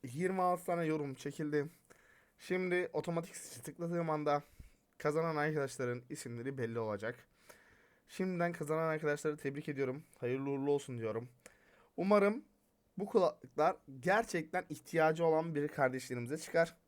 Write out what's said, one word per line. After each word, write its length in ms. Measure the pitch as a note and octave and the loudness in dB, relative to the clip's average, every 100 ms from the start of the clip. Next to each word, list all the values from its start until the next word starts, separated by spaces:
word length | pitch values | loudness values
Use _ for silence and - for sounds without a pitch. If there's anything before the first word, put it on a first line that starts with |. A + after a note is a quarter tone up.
Yirmi 380 | C3 C3 F#3 F#3+ | -8 -2 -2 2
altı 240 | F3+ F3 F3+ | 2 0 0
tane 200 | E3+ E3 | 0 2
yorum 300 | D#3 C#3+ C3 | 0 -2 -6
çekildi. 520 | D3 C#3+ D3+ D3 D3 - _ - _ _ _ _ | -8 -4 0 0 0 -8 _ -20 _ _ _ _
Şimdi 500 | - F3 F#3 F3+ F3+ | -4 -2 2 0 0
otomatik 420 | D3+ D3 E3+ E3 - | -2 -2 -4 -4 -12
seçi 260 | - - | -14 -12
tıkladığım 460 | C3+ C#3+ E3+ F3 E3 | -14 -8 -2 0 0
anda 340 | D3+ D3 D3 - _ - _ _ _ | 0 2 0 -2 _ -20 _ _ _
kazanan 380 | D3+ D3+ E3 D#3 | 0 0 0 0
arkadaşların 680 | D3 D3+ C3+ - B2 B2 B2+ | 0 0 -2 -2 -4 -4 -8
isimleri 480 | D3 B2 A#2 B2+ C3+ | -12 -8 -6 -6 -4
belli 220 | A2+ A#2 | -2 -2
olacak. 480 | A2 G2+ G#2+ B2 - _ - - _ _ _ _ _ | -2 -2 -4 -8 -16 _ -20 -20 _ _ _ _ _
Şimdiden 440 | - F#3 F3 E3+ | -4 -2 0 -2
kazanan 360 | E3+ D3 D#3 D#3+ | -2 -2 0 0
arkadaşları 500 | D#3 D#3 D3 D#3 D3+ | 0 0 0 -2 -2
tebrik 320 | C#3 C#3 D#3 | -4 -6 -6
ediyorum. 340 | C3+ C3+ C3+ - _ | -2 -2 -2 -10 _
Hayırlı 300 | B2 C3+ C#3 | -2 -2 -2
uğurlu 220 | C#3 C#3 | -2 2
olsun 280 | C#3+ C#3 A#2+ | 0 0 -6
diyorum. 300 | A2 G#2+ A#2+ _ - _ _ _ _ - | -4 -4 -8 _ -20 _ _ _ _ -4
Umarım 480 | F#3 G#3 G3+ A#3 - _ _ _ _ - | 4 6 6 2 -10 _ _ _ _ -8
bu 80 | G3+ | 0
kulaklıklar 680 | A3+ F3 - B2+ - D#3+ - - C3+ | 4 4 2 -10 2 2 2 -12 -4
gerçekten 680 | D#3+ G#3 A#3 F3 D#3+ F3+ F3+ | 2 4 2 -2 -2 -6 -6
ihtiyacı 560 | D3 - E3 D#3 D#3+ E3 | -12 -2 4 4 6 4
olan 300 | D#3+ E3 D3 | 4 2 -2
bir 120 | D3 | -2
kardeşlerimize 720 | - C3+ B2+ - B2 A#2+ D#3 | 2 2 2 -6 -6 -4 -6
çıkar. 380 | - D#3+ E3 - | 0 2 2 -2